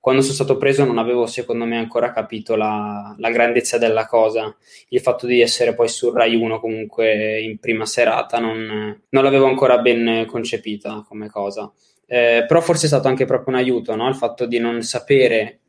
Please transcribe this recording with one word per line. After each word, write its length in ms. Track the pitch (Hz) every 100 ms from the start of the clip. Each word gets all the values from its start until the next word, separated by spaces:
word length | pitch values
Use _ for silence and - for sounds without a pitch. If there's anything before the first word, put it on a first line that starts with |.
| -
quando 160 | 131
sono 120 | 135
stato 220 | - 135 135
preso 280 | 139 135
non 140 | 135 117
avevo, 280 | 113 123 117
secondo 380 | - 120 117
me, 140 | 117 117
ancora 340 | 113 117 120
capito 420 | 117 110 110 107
la, 580 | 110 107 107 104 104 104 104
la 120 | 113
grandezza 460 | 117 120 120 117 117
della 300 | 117 113 110
cosa, 500 | 117 110 110 107 - _ - _
il 100 | 123
fatto 260 | 127 120 123
di 140 | 123
essere 340 | 120 - 120
poi 140 | 117 117
su 240 | - 120
Rai 240 | 113 117 117
uno 240 | 113 113
comunque 800 | 113 110 107 - 113 107 107 110
in 180 | 110 107
prima 280 | - 113 110
serata 520 | - 117 113 113 117
non, 640 | 117 113 110 107 107 104 _
non 160 | 135
l'avevo 220 | 135 135 135
ancora 320 | 131 131 123
ben 460 | 123 117 117 113 113
concepita 760 | 120 113 110 110 104 - 107 104
come 200 | 107 104
cosa. 440 | 104 101 101 104 _ _ _ _
Eh, 380 | 123 120 117 117
però 140 | 165
forse 240 | 165 160
è 40 | 156
stato 200 | 143 135
anche 160 | 131
proprio 280 | 131 131 -
un 80 | 127
aiuto, 360 | 127 120 110 110
no? 120 | 120
Il 60 |
fatto 320 | 135 117 - 120
di 140 | 120
non 200 | 117 117
sapere 800 | 113 123 - 139 123 113 110 -